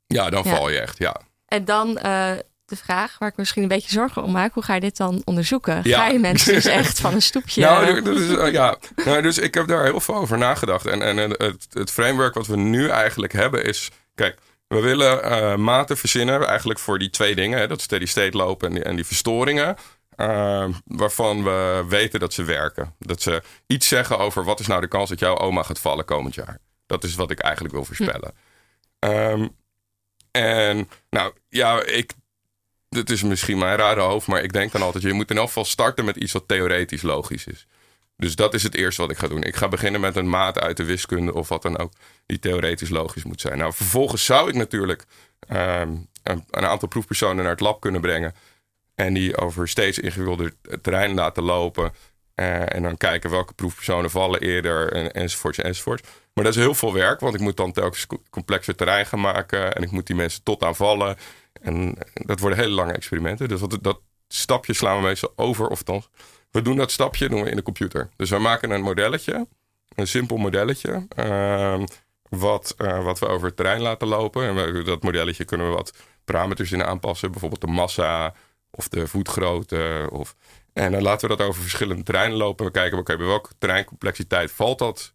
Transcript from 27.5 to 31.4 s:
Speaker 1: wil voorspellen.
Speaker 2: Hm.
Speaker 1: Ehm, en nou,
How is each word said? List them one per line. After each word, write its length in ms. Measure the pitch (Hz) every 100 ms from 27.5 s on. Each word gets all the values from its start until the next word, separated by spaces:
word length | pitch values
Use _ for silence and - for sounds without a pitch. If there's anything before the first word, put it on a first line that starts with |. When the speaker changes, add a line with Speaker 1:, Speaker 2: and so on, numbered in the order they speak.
| 76 82
Speaker 1:
wil 100 | 71
voorspellen. 480 | 67 - 208 - - - _ _ _ _ _ _
Speaker 2:
Hm. 100 | 104
Speaker 1:
Ehm, 400 | 107 110 107 110 - _ _ _ _ _ _ _
en 580 | 123 113 113 104 104 101 - _
nou, 220 | 107 95 -